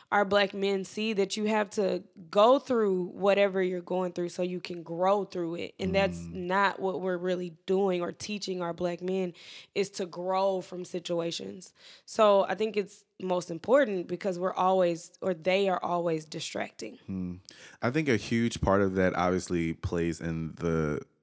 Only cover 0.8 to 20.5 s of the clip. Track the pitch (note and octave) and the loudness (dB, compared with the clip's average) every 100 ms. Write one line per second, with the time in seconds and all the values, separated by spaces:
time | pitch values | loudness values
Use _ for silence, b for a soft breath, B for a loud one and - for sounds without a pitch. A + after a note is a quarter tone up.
0.8 | F#3 G#3+ A3 G3 F#3+ G#3+ G#3+ G#3+ G3 G#3+ | -4 -4 -2 0 0 0 0 0 0 0
1.8 | F#3 F3+ - - E3 G3+ A3+ C4+ - A#3 | 0 -2 -6 -20 0 6 8 6 4 0
2.8 | G3+ F#3 F3+ - G3 G3 G3+ F#3+ F#3 F3+ | 2 0 -2 0 2 4 4 2 -2 -2
3.8 | F3 F#3 F3+ F3 F3 - F3+ F3+ - F3 | -4 -2 -2 -4 -6 -4 -4 -4 -8 -12
4.8 | D#3+ E3+ F#3 G3+ F#3 F3+ E3 E3+ F#2 - | -8 0 2 2 0 -6 -6 -6 -8 -6
5.8 | F#3+ G3 G3 E3+ E3+ F#3 F3+ F#3+ G3 - | -2 0 0 -2 -10 -8 -2 2 2 0
6.8 | F#3+ F#3 F#3 F3+ F#3 F3+ F3+ D#3 - F#3+ | -4 -2 -2 -2 -2 -2 -4 -8 -2 2
7.8 | G3 F3+ F3 - - G#3 G3 F3+ E3+ E3+ | 2 0 -2 -6 -8 -6 -6 -4 -4 -2
8.8 | F3 E3+ F3+ F#3+ F3+ - B B B - | -4 -4 -2 -2 -2 -6 B B B -4
9.8 | F#3+ - F3+ E3+ F#3 F#3 G3 F#3 F3 F3+ | -4 -4 -8 -6 -2 2 2 0 -4 -10
10.8 | F3+ F3+ F3 E3+ E3+ D#3+ F#3+ G3 - B | -8 -8 -2 -2 -2 -4 -10 -12 -16 B
11.8 | B B B - G#3+ G3 - F#3+ A3 G#3 | B B B 4 6 8 4 0 -2 -2
12.8 | F#3 - _ - F#3 F3+ E3+ E3 - C#4 | -4 -8 _ -8 -2 -2 -2 -6 4 4
13.8 | A3+ F#3+ F3 F3 G3 F3 F#3 - F#3 F#3+ | 4 0 -4 -4 -4 -2 -2 2 2 4
14.8 | F3 E3 - - F#3+ E3 F3 F#3+ G3 F3+ | 4 0 -6 -6 -4 -2 2 2 2 0
15.8 | - F3 E3+ D#3+ D#3 E3 - - G#2 - | 0 -2 0 -2 -4 -10 -8 -6 -8 -8
16.8 | - - - F#2+ F2+ F#2 - B B B | -14 -12 -8 -6 -6 -8 -16 B B B
17.8 | A#2 D3 C#3+ G#2+ - A#2 A#2 - - G2 | -2 0 2 0 2 0 0 0 4 4
18.8 | G2 F#2+ F#2 F2 F2+ F#2 - F2 E2 E2 | 4 2 2 2 0 0 0 -2 -2 -4
19.8 | - F2 E2+ D#2 E2 E2 D#2+ | -4 -2 -2 -2 -4 -4 -6